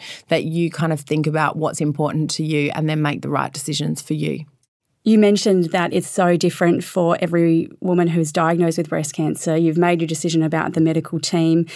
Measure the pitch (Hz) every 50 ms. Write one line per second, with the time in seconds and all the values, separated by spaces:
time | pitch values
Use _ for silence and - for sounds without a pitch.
0 | - - - - - - 165 151 - 165 160 170 170 160 - - 165 165 156 151
1 | 151 - 160 156 151 156 147 156 151 - - 156 156 147 147 - 160 147 147 165
2 | 151 147 - 156 156 147 - - 160 156 160 147 143 143 - - 160 156 156 156
3 | 151 147 143 - - 135 147 139 135 135 - - - - 147 143 147 - 156 151
4 | - - 156 151 147 - - - 151 - _ _ _ _ _ _ _ _ _ _
5 | _ 220 220 214 208 202 208 202 - 214 190 185 175 160 - 185 170 - - 180
6 | 175 - - - 185 175 175 170 185 175 - - 180 170 170 - 180 - - 185
7 | 170 165 170 - 180 170 170 170 170 165 165 165 - - - - - 185 180 175
8 | 175 165 160 175 160 151 - 180 160 160 170 170 175 165 165 - 165 156 160 160
9 | 156 - - - 156 156 160 - - 170 156 160 170 160 156 175 170 175 175 165
10 | 165 156 160 156 - 170 160 165 156 156 160 160 160 - 170 165 160 160 160 165
11 | 156 - - 160 - - - 170 165 165 165 170 165 165 -